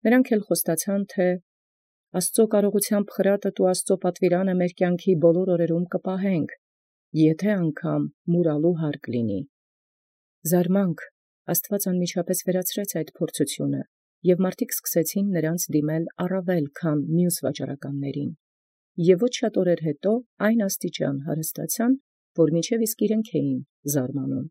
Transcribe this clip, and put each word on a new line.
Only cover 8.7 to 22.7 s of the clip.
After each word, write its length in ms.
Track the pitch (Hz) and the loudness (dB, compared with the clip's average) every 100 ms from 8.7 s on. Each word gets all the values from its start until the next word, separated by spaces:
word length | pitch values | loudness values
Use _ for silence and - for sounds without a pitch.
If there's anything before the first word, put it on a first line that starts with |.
հարկ 340 | 170 156 143 - | 0 -4 -6 -6
լինի"։ 320 | 120 113 98 - _ _ _ _ _ _ _ _ _ | -4 -2 -4 -8 _ _ _ _ _ _ _ _ _
Զարմանք, 640 | 160 180 175 190 190 160 - _ _ _ - | 0 0 2 2 0 -4 -12 _ _ _ -4
Աստված 380 | 170 - 202 190 | -4 -2 -4 -2
անմիջապես 520 | 180 175 190 180 185 | -2 -2 -4 -2 -2
վերացրեց 540 | - 185 180 - 202 | 0 -2 -2 -6 -4
այդ 200 | 170 151 | -6 -8
փորձությունը, 680 | - 165 - 143 - 143 139 - _ _ _ | -4 -6 -2 -4 -2 -2 -4 -6 _ _ _
և 160 | 175 175 | 0 2
մարդիկ 340 | 185 - - | 2 -2 -6
սկսեցին 540 | - - - 160 196 202 | -6 -2 -2 0 -2 0
նրանց 320 | 175 156 170 - | 0 -2 -2 -2
դիմել 380 | 147 147 160 165 - | 0 0 -2 -4 -6
առավել, 480 | 180 190 180 180 143 | -4 -2 0 -2 -2
քան 280 | - 165 151 139 | -4 -2 -2 0
մյուս 300 | 160 175 160 | 2 2 0
վաճառականներին։ 920 | 127 147 135 143 143 139 139 143 143 160 _ _ _ _ _ - | -4 -4 -8 -8 -8 -6 -6 -4 -6 -8 _ _ _ _ _ 0
Եվ 240 | 170 180 | 4 4
ոչ 80 | 247 | 4
շատ 240 | - 220 208 | 0 -2 0
օրեր 240 | 180 170 | 2 2
հետո 320 | 160 147 190 226 247 _ | 0 -2 0 -2 -4 _
այն 220 | 202 233 | 2 2
աստիճան 600 | 196 - 175 - 147 139 | 0 -2 -6 -2 -2 -2
հարստացան, 760 | 147 160 156 - 156 - 233 269 _ _ _ - | -4 -4 -4 -6 -6 0 2 2 _ _ _ 2
որ 160 | 160 | 4
մինչև 320 | 165 165 | 4 0